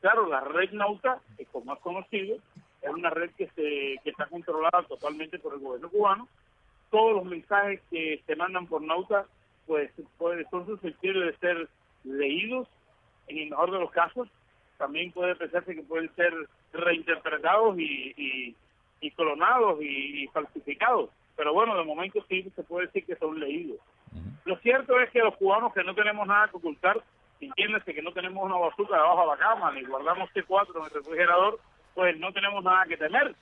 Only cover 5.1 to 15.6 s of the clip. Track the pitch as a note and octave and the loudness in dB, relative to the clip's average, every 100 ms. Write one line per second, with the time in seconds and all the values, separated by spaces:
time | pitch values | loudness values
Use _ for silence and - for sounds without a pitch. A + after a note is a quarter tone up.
5.1 | D3+ D#3+ F3 D#3+ C#3 C3+ B2 A#2+ G#3 G3+ | -6 -10 -10 -10 -10 -10 -10 -2 2 4
6.1 | G3 - _ _ _ _ _ _ G#3+ A3 | 2 -4 _ _ _ _ _ _ 4 6
7.1 | G#3 F3+ E3+ - G3+ G3+ G3 _ E3 D#3+ | 4 0 -10 0 2 2 -2 _ -4 -4
8.1 | D3+ - D3+ F3+ F#3 F3 D#3 D#3 E3+ F#3+ | -4 -4 -2 -2 -4 -4 -6 -2 -4 0
9.1 | G3+ G3 _ _ _ - D#3 C#3+ - - | -2 -2 _ _ _ -2 -2 -2 -8 -20
10.1 | _ E3+ F3 D#3 F3+ F3 G#3 F3+ - F#3 | _ -4 -4 -6 -8 -6 -8 -10 -6 -2
11.1 | F#3+ F3 D3 F3 E3+ D#3+ _ _ _ C3 | 0 -2 -2 -2 -2 -4 _ _ _ -10
12.1 | C#3 C#3 D#3 G#3+ B3+ B3 _ _ _ _ | -2 0 0 -2 -6 -8 _ _ _ _
13.1 | _ - D#3 D3+ D3 F3 F#3+ E3+ - E3+ | _ -14 -10 -8 0 0 0 -2 2 0
14.1 | - A#3+ _ _ _ _ _ C#3 D3+ F3+ | 0 -10 _ _ _ _ _ -6 -4 -6
15.1 | F3 F3+ F3+ E3+ F3 | -2 -2 -2 -4 -6